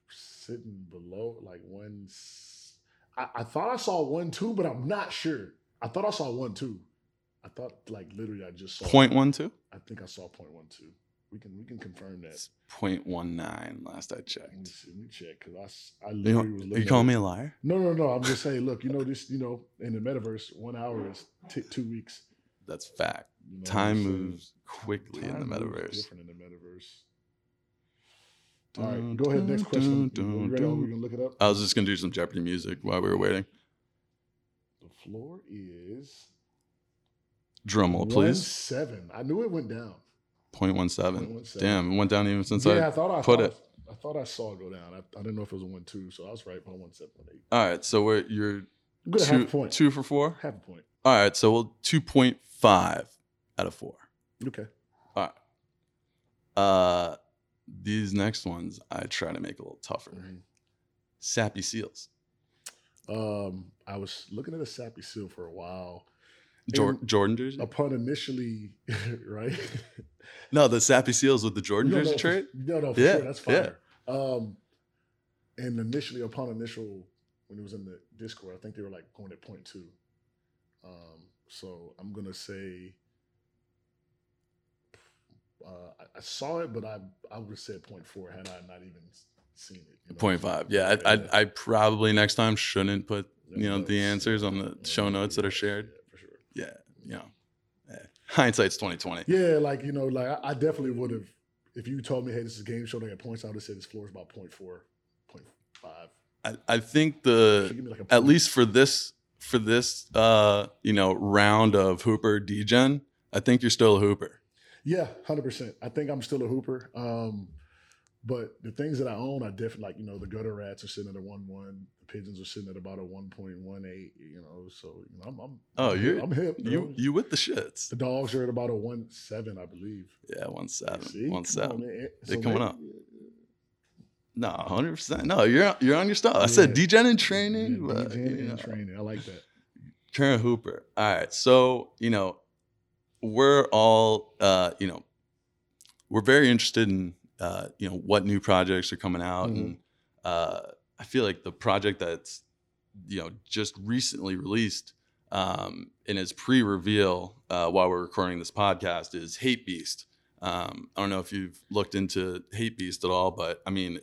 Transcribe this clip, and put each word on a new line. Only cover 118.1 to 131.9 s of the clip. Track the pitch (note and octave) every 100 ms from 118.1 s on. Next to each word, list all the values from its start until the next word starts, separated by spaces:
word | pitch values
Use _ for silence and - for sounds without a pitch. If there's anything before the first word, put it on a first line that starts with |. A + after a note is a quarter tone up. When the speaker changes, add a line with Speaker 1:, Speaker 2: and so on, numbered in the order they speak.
| _
Speaker 1:
but | A#2 B2 A2 -
the | A2+
things | A2+ D3+ C3
that | B2+
I | G#2+
own, | C3 C#3
I | G#2+
definitely, | F#2+ A2+ G#2+
like, | G2+ F#2+
you | G#2
know, | G2+
the | F#2+
gutter | G#2+ A2
rats | G#2 G2+ G2
are | G2
sitting | - G2+
at | F#2+
a |
one | F#2+ G2+ F#2+
one, | F#2+ G2 G2 G2 _
the | -
pigeons | G#2+ G2 F#2
are | F#2+
sitting | G#2+ G2
at | F#2
about | F#2+ G2
a |
one | F#2 F#2+ F#2+
point | - F#2+ F2+
one | F#2 G2 F#2
eight, | F#2 F2+ _
you | D#2 E2+
know, | D#2 F2+ F2+
so, | - D#2+ F2 -
you | F#2
know, | G2+
I'm, | C3+
I'm, | C3+ B2+ _ -
Speaker 2:
Oh, | B2+
Speaker 1:
I'm | F#2+
Speaker 2:
you're, | B2 F#3+
Speaker 1:
hip, |
I'm | E3+
hip, | C#3+ F3 -
Speaker 2:
you, | A2 D#3
Speaker 1:
bro. | - B2
Speaker 2:
you | C3+
with | D#3+ C4+
the | D3+
shits. | - - - - -
Speaker 1:
The | A#2+
dogs | B2+ C3 B2+ C3
are |
at | B2
about | A#2+ A#2+
a | A2
one | A2+ A#2+ A2+
seven, | - - A2 G#2+ G2
I | F2
believe. | E2+ G2+ G#2 F2+ _ -
Speaker 2:
Yeah, | - -
one | G1+ G1+
seven, | - - -
Speaker 1:
See? | - G2+
Come | C3
on, |
Speaker 2:
one | F2+ F2
seven. | - A2 A#2
Speaker 1:
man. | A#2+